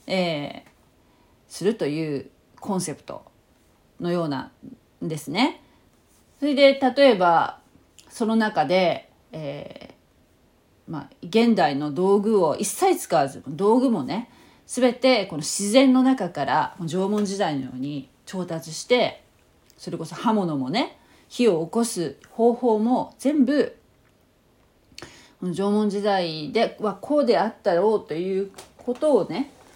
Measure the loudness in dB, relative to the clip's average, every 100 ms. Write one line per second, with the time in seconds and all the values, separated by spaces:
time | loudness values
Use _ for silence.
0 | -6 -2 -2 -2 -6 -12 -20 _ _ _
1 | _ _ _ _ _ -4 -2 0 -2 -2
2 | -4 -6 -8 _ _ _ -6 -4 -4 -8
3 | -14 -16 -18 _ _ _ _ _ _ _
4 | -4 -2 -2 -6 -10 _ -20 -20 _ _
5 | -8 -8 -6 0 0 -2 _ _ _ _
6 | _ _ _ _ -2 6 6 6 0 4
7 | 6 6 4 4 2 -4 _ _ _ _
8 | -20 -6 0 2 0 0 0 2 2 0
9 | -8 _ _ -14 -12 -12 -14 -18 -20 -20
10 | _ _ _ _ _ _ _ _ -14 -12
11 | -12 _ -2 2 4 4 2 0 -4 0
12 | 2 4 4 2 2 0 -4 0 2 2
13 | 0 0 0 -4 -12 -2 2 4 4 0
14 | -2 -6 -8 -16 -20 _ -12 0 0 2
15 | 2 2 0 -6 -6 -4 2 6 6 6
16 | 4 2 -2 -4 0 0 0 -6 -6 -4
17 | -2 -2 -2 -2 -2 -2 -6 -8 -8 -8
18 | -12 _ -12 -10 -8 -8 -10 -14 -6 -2
19 | -2 -4 _ _ _ _ _ _ -12 -10
20 | -10 -6 -2 0 -2 -4 -4 -4 -4 -8
21 | _ _ _ 0 2 2 -2 -2 -2 -4
22 | -6 -8 -14 0 2 2 0 2 2 0
23 | -2 -4 -2 2 2 2 0 -4 _ _
24 | _ _ _ _ _ _ _ _ _ -20
25 | -20 -20 -20 _ -6 -2 0 0 0 0
26 | 0 0 -2 -6 -4 0 -2 -2 -6 -6
27 | -2 0 2 2 0 -2 0 2 2 0
28 | -2 -6 -4 -4 -6 -12 -20 -12 -8 -2
29 | 2 2 0 -4 -8 -10 -20